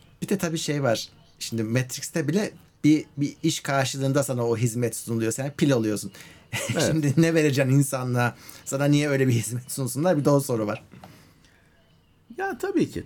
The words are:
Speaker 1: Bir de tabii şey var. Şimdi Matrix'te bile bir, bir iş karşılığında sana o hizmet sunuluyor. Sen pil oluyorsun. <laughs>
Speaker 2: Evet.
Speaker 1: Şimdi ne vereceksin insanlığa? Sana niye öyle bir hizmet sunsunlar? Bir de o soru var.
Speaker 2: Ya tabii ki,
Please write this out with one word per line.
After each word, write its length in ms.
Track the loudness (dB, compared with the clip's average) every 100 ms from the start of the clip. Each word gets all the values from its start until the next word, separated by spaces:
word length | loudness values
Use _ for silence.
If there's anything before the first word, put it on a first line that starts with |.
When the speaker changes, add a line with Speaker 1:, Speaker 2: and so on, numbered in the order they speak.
| -20 _
Speaker 1:
Bir 80 | -4
de 80 | -2
tabii 200 | -2 -4
şey 260 | -2 0
var. 260 | 2 0 -4 -18 -20 _
Şimdi 240 | -8 -4
Matrix'te 640 | 0 0 -2 -8 -6 -4 0
bile 240 | 0 -2 -8 -20 _
bir, 220 | 4 4 0 -6
bir 180 | -6 -2
iş 160 | -2 -2
karşılığında 640 | 0 0 0 -2 0 0
sana 240 | 0 -2 0
o 100 | 0
hizmet 380 | 0 0 -2 -4
sunuluyor. 360 | -6 -2 -2
Sen 200 | -2 -6 0
pil 140 | 2
oluyorsun. 400 | 4 2 -2 -8 -14
<laughs> 60 | -20 -20 -10 -8 -4
Speaker 2:
Evet. 120 | 0 2
Speaker 1:
Şimdi 220 | 2 2 4
ne 160 | 4
vereceksin 400 | 4 2 2 4
insanlığa? 640 | 4 2 -2 -2 0 0 -2 -16 -18 -8
Sana 200 | -2 2
niye 240 | 2 2
öyle 180 | 2 2
bir 40 |
hizmet 400 | 2 -2 -8 -8
sunsunlar? 460 | -6 -6 -2 0 2
Bir 80 | 4
de 40 |
o 100 | 2
soru 280 | 2 -2 -2
var. 160 | -6 -10 -20 -20 -20 -20 _ _ _ _ _ _ _ _ _ _ -8
Speaker 2:
Ya 200 | -6 -4
tabii 320 | -2 0 0
ki, 140 | -4